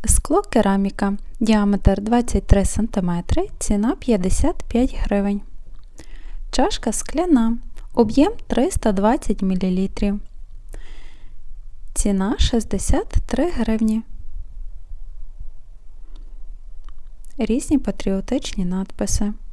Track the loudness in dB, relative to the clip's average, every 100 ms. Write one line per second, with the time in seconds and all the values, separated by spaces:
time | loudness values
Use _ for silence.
0 | 6 4 6 2 4 2 4 2 0 0
1 | -2 -2 -6 -2 4 4 4 2 2 0
2 | 2 2 2 0 6 6 6 0 0 0
3 | 0 -2 0 0 -2 -4 0 2 2 0
4 | 0 2 4 4 4 2 0 2 2 2
5 | 2 2 2 -2 -6 -10 -10 -12 -12 -14
6 | -12 -10 -8 -8 -2 2 2 2 -2 -2
7 | -2 -2 4 4 4 0 -4 -10 -4 2
8 | 4 6 4 2 -2 2 2 2 2 4
9 | 4 2 0 0 0 2 2 0 0 0
10 | 0 0 -6 -10 -12 -12 -10 -10 -8 -8
11 | -10 -10 -10 -8 -6 -8 -10 -10 -6 0
12 | 2 2 0 2 4 2 0 -2 4 2
13 | 4 0 2 0 2 2 2 2 2 0
14 | -4 -8 -6 -6 -6 -8 -8 -8 -8 -8
15 | -8 -6 -8 -6 -6 -6 -10 -14 -12 -12
16 | -10 -12 -12 -10 -10 -10 -10 -10 -8 -8
17 | -10 -10 -10 -4 0 0 2 0 0 -2
18 | 0 -2 0 -4 -2 -2 -2 -2 -4 -2
19 | 2 2 2 -2 -10